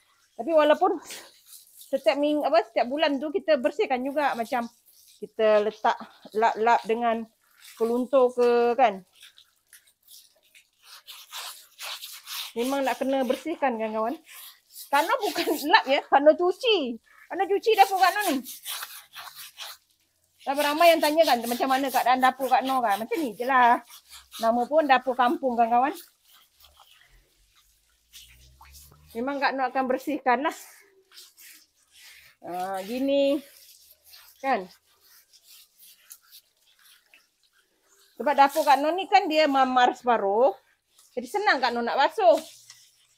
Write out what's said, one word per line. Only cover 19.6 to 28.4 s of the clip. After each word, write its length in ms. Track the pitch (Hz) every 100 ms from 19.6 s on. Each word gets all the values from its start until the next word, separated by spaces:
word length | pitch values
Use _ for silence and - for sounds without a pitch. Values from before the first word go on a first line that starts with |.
| - - _ _ _ _ _ _ -
Ramai-ramai 480 | 277 294 302 339 330
yang 80 |
tanya 240 | 302 302 311
kan 160 | 247
macam 240 | 233 247 269
mana 240 | 262 277
keadaan 320 | 247 226 262
dapur 240 | 254 254 262
Kak 160 | 240
Nur 160 | 254 269
kan. 240 | 233 196
Macam 140 | 226 403
ni 160 | 285 196
je 80 |
lah. 400 | 240 262 240 247 - - _ - - -
Nama 220 | 226 240
pun 240 | 240 294 294
dapur 240 | 262 262
kampung 480 | 247 247 - 269 233
kan 80 | 233
kawan. 240 | 240 262 349 - _ _ _ _ _ _ _ _ _ _ _ _ _ _ _ _ _ _ _ _ - - -